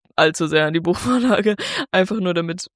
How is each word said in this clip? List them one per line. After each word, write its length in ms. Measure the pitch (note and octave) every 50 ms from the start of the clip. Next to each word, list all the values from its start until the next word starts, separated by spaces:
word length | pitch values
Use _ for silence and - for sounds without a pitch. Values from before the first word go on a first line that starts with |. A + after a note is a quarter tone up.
| _ _ _
allzu 300 | - D#3 D#3+ D#3+ - E3+
sehr 200 | D3+ D3+ D#3 D3+
an 80 | D3+ D#3+
die 60 | E3
Buchvorlage.“ 760 | D#3+ E3+ F3+ - - B3 B3+ B3+ A#3+ B3+ G#3 - G#3 G#3+ G#3+ - - - - - C#4+ -
Einfach 300 | - F#3 F#3+ - B3+ A3
nur 140 | F#3 F3+ E3+
damit, 320 | E3+ E3 E3 E3+ F#3 - - _